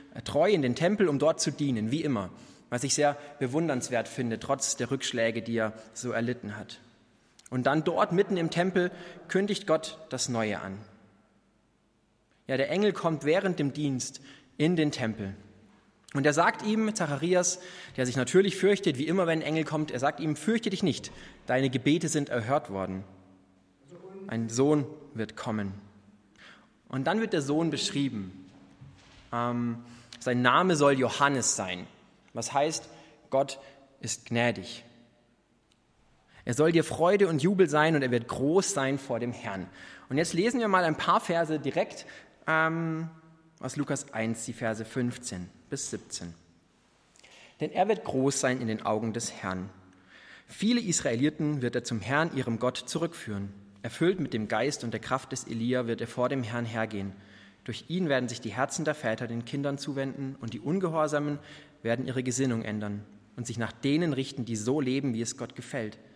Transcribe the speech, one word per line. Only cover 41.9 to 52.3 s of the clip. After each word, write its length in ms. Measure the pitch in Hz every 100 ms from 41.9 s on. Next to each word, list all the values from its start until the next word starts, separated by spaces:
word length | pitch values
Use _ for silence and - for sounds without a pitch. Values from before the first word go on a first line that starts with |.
| - - - - _ -
ähm, 600 | 160 160 165 165 160 165 - - - _ -
aus 160 | 127 147
Lukas 360 | 139 139 -
eins, 320 | 113 113 113
die 80 | -
Verse 320 | 113 113 110
fünfzehn 640 | 110 135 120 120 - 92 87 - -
bis 200 | 139 -
siebzehn. 440 | 104 - - 87 82 _ _ _ _ _ _ _ _ - - - -
"Denn 100 | 151
er 160 | 165 196
wird 160 | 214
groß 380 | - 131 135 139
sein 200 | 131 127
in 60 | 117
den 180 | 110
Augen 280 | - 107 113
des 180 | 110 -
Herrn. 400 | - 95 92 95 - - - _ - - - -
Viele 320 | - 208 240
Israeliten 840 | 226 - 139 117 143 151 151 147
wird 140 | 120 120
er 80 |
zum 160 | - 113
Herrn, 340 | 95 143 165